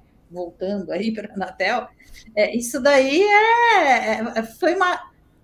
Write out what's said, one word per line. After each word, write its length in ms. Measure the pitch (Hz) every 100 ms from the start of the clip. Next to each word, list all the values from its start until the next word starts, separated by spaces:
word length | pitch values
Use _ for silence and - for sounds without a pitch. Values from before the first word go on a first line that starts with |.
| _ _ _
voltando 640 | 175 175 - 190 202 170
aí 220 | 165 220
pra 200 | 220 202
Anatel, 540 | 196 185 - 185 - - _ _ - -
é, 220 | - 208 233
isso 240 | 240 285
daí 420 | 262 277 269 294
é, 1160 | 415 415 440 466 466 427 294 240 214 220 226 226
é, 40 |
foi 320 | 220 - 320
uma 380 | 370 359 339 - _ _ _